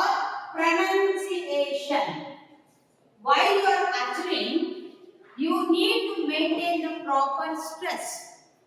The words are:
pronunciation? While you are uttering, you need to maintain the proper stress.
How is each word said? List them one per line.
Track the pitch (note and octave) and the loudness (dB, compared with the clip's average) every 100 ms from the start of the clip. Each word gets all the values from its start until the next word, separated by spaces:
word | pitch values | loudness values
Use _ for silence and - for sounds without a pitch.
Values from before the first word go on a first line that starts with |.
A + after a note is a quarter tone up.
| - - - - - | 4 2 -2 -6 -8
pronunciation? | D#4+ E4 E4+ F#4+ G4 G4 F#4 - F4+ F4 C#4+ C#4+ C#4 C#4+ C#4+ C#4 D4 - C#4+ - - _ _ _ _ _ _ | 0 2 4 2 4 4 2 -2 -4 -2 -2 0 -2 -2 -2 -2 -6 -12 -16 -20 -20 _ _ _ _ _ _
While | A#3 C#4 G4+ G4 | 2 4 4 4
you | F#4+ | 4
are | F#4+ - | 2 2
uttering, | - - - F4+ - - D#4+ - - - - - - - - | -2 -2 -4 -2 -2 0 -2 -2 -8 -12 -18 -20 -20 -16 -4
you | D#4+ F#4 E4+ | 0 2 2
need | E4+ F4+ A#4 G4 - | 4 4 2 0 -2
to | D4 | -2
maintain | D4+ D#4+ D#4+ F4 E4+ | 0 0 0 0 -2
the | E4 E4 | -2 -6
proper | C#4 C#4 C#4 C#4+ D#4+ D#4 | -2 0 0 -2 -4 -6
stress. | D#4+ - F4+ - - - - - _ _ | -8 -8 -6 -6 -8 -10 -14 -20 _ _